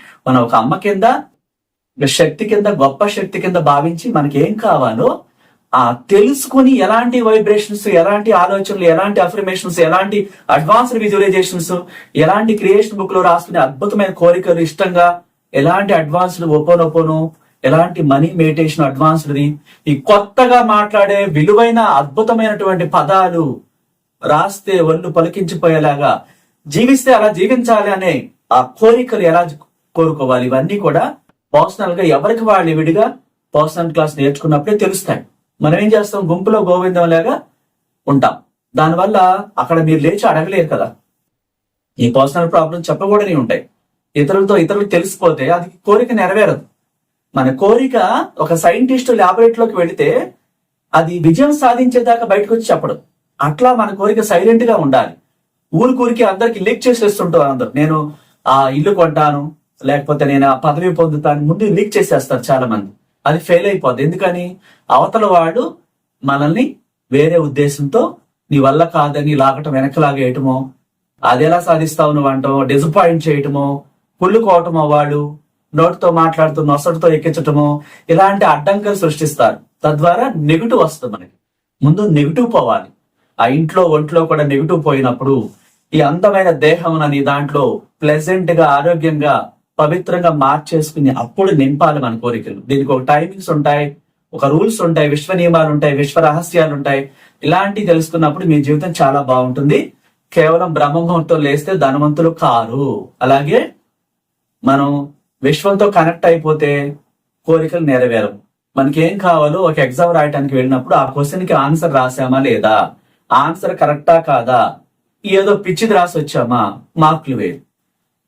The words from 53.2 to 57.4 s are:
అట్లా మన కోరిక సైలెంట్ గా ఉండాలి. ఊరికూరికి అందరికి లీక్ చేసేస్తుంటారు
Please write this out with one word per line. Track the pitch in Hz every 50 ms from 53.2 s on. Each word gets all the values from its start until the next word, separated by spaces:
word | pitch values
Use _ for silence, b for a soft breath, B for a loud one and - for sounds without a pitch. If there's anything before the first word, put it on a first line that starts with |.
| _ _ _ -
అట్లా | 143 151 151 - 254 254 254
మన | 226 214 208 196
కోరిక | 196 202 208 220 226
సైలెంట్ | 208 - 190 170 196 226 233 226 247
గా | 226 214
ఉండాలి. | 165 151 135 131 - - - - - _ _ _ _ _ _ _ _ _ - 160
ఊరికూరికి | 165 226 254 254 247 240 233 226 226 240
అందరికి | 196 190 190 226 233 226 202
లీక్ | 185 220 240 226 - 254
చేసేస్తుంటారు | 240 233 214 202 202 - 185 170 160 165